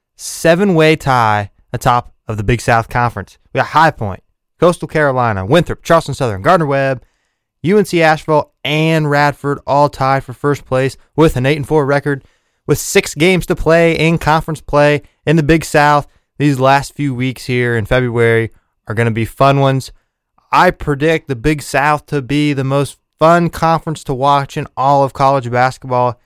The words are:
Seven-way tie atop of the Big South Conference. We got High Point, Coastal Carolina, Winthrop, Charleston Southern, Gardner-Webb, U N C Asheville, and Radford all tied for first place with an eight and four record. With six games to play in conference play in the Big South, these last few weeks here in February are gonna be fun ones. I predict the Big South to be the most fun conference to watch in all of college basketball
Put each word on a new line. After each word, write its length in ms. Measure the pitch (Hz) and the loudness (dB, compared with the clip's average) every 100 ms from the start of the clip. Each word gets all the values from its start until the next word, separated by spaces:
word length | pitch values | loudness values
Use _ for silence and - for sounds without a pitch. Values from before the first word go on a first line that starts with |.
| _ - | _ -18
Seven-way 840 | - - 165 170 202 165 156 156 | -16 -2 0 2 2 4 4 2
tie 520 | 139 127 110 104 101 _ _ | 2 2 2 0 -4 _ _
atop 400 | 123 135 123 - _ - | -4 0 0 -2 _ -12
of 100 | 110 | -6
the 60 | |
Big 180 | 104 120 | -2 -2
South 280 | - 113 110 | 0 0 0
Conference. 500 | 123 120 104 90 _ _ | -2 -4 -4 -14 _ _
We 60 | 131 | -4
got 120 | 120 | 0
High 200 | 147 160 | 2 2
Point, 320 | - 104 92 _ _ _ - | 0 -8 -10 _ _ _ 0
Coastal 280 | 170 170 156 | 0 0 -4
Carolina, 560 | 160 147 127 120 98 | -2 0 0 -2 -2
Winthrop, 380 | 95 165 - 104 | 0 0 0 -4
Charleston 320 | - 165 - | 0 0 0
Southern, 300 | 135 127 98 | -6 -6 -2
Gardner-Webb, 580 | 131 180 147 139 135 127 _ _ _ _ _ _ | 0 0 0 -2 -2 -4 _ _ _ _ _ _
U 120 | 170 208 | 0 0
N 100 | 190 | 2
C 180 | 170 | 2
Asheville, 500 | 160 156 - 151 - _ | 2 0 0 -2 -2 _
and 460 | 131 151 160 160 147 | -4 -2 0 0 0
Radford 480 | 143 147 - 143 143 - | 0 0 -2 -6 -6 -2
all 240 | 143 143 | 0 0
tied 340 | - 135 135 | 0 -2 -2
for 100 | - | -4
first 300 | 120 143 139 | -6 -4 -4
place 320 | - 131 135 - _ - | -2 -2 -2 -6 _ 2
with 200 | 160 123 | 2 2
an 100 | 131 | -2
eight 100 | 151 | -2
and 100 | 123 | -2
four 200 | 156 135 | 0 0
record. 360 | 139 147 139 - _ _ _ - | -2 -2 -6 -10 _ _ _ -4
With 100 | 143 | -4
six 380 | - 196 - 147 | 0 -2 -2 0
games 320 | 175 185 - | 0 0 -2
to 80 | 175 | -2
play 420 | 151 165 165 160 | 2 2 2 2
in 220 | 160 170 | 0 0
conference 420 | 151 160 156 156 | 0 0 -2 -10
play 400 | - 147 147 147 - _ - | -2 2 2 0 -6 _ 0
in 120 | 165 | 0
the 60 | |
Big 220 | 143 160 - | 2 0 0
South, 400 | 151 147 147 - _ _ - | 2 4 2 -2 _ _ -2
these 220 | 147 127 | 0 2
last 360 | 131 139 131 - | 2 2 0 -8
few 180 | 143 | -6
weeks 320 | 120 131 123 - | -4 -6 -6 -6
here 320 | 123 120 117 | -2 -2 -2
in 80 | 101 | 0
February 640 | 127 123 117 117 113 113 - _ _ - | -2 0 0 2 2 -2 -8 _ _ -8
are 80 | 110 | -2
gonna 160 | 117 | -2
be 140 | 113 110 | -2 -4
fun 340 | - 135 139 | 0 2 2
ones. 320 | 135 135 - - _ _ _ _ - | 2 -2 -6 -18 _ _ _ _ -2
I 200 | 139 180 | 2 2
predict 560 | - - 139 156 160 - | 0 -4 -2 -2 -2 -4
the 80 | 120 | -4
Big 260 | 147 151 | -2 -4
South 460 | - 135 147 151 - | -2 -2 0 -2 -4
to 120 | 147 | -8
be 320 | 120 143 147 | -4 -2 0
the 100 | 139 | -2
most 340 | 135 139 135 - _ - | -2 -2 -4 -8 _ 0
fun 320 | 160 175 170 | 4 4 2
conference 520 | - 165 160 165 151 - | -2 -2 -2 -4 -10 -8
to 100 | 127 | -2
watch 420 | 139 143 135 156 | 0 0 -2 -10
in 80 | - - | -10 -2
all 280 | 135 139 | 0 2
of 100 | 135 | 0
college 380 | - 135 139 120 | 0 0 0 -2
basketball 680 | 123 127 - 131 123 123 110 | 0 0 -2 -4 -2 -2 -4